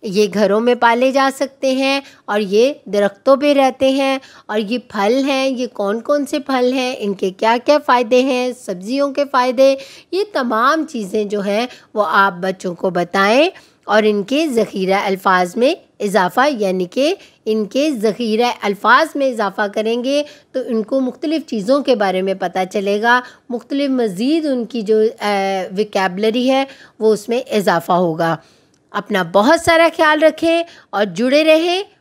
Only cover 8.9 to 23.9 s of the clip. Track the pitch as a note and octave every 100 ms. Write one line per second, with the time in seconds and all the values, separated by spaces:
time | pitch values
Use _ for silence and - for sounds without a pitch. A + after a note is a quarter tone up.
8.9 | C4+ C#4+ C#4 C#4 C4+ B3+ B3 C4+ C4+ -
9.9 | - _ F4+ G#4 F#4 B3 A3 B3 D#4+ D4+
10.9 | A#3+ G3 G#3+ G#3 G#3 G3 G3+ B3 - _
11.9 | A3 G3 G#3 G3 F3+ F#3 F#3+ F#3 E3+ F#3+
12.9 | F3 F3 G3 G3 A#3+ E4 F#4 - _ -
13.9 | G#3 G#3+ G#3 G3 C4+ E4 A#3 G#3 G#3 F#3
14.9 | F#3+ G3+ F#3+ G3+ F#3 F3+ F3 B3 E4 _
15.9 | _ G#3 G3 F3+ G3+ C#4 C4 G3+ F#3 F3+
16.9 | B3+ C#4+ G4 - _ - A3 G3+ B3+ D4+
17.9 | C4 G#3+ F#3+ A#3+ G#3+ A#3+ - G#3 G3+ G#3
18.9 | B3 D#4 D4 C4+ A3+ G#3 F#3+ G#3 G#3 A3
19.9 | A#3+ B3 C#4+ D4 - _ C4 B3 A3+ G#3+
20.9 | C4+ B3+ - D#4+ D#4+ - A3+ G3 C#4 B3
21.9 | A#3+ G3+ F#3 F#3+ F#3+ F#3 F#3 F#3 G#3 G3
22.9 | G#3 A3+ B3 B3 - _ A#3+ - C#4+ C#4